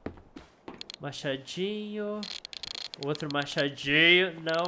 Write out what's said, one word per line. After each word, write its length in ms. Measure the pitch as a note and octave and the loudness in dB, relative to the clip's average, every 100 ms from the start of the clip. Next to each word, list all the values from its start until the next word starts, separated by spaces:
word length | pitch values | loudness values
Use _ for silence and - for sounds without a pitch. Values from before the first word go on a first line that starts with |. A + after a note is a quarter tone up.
| - - - - - _ - - - - | -14 -14 -18 -20 -20 _ -18 -16 -16 -12
Machadinho. 1200 | D3 C3+ D3+ C3+ C3+ - F#3+ G#3+ G#3+ G#3+ G#3 G#3+ G#3 - - - - - - - C#3 | -10 -6 -4 -4 -4 -4 -2 -4 -6 -6 -4 -6 -8 -10 -12 -14 -12 -10 -12 -6 -4
Outro 220 | D3+ D#3 | -2 -2
machadinho. 1000 | C#3+ C#3+ - C#3+ B2+ C#3 D3 E3 F3+ F#3 E3 | -2 -2 0 0 0 2 6 8 8 6 0
Não, 280 | D#3+ E3 | -2 0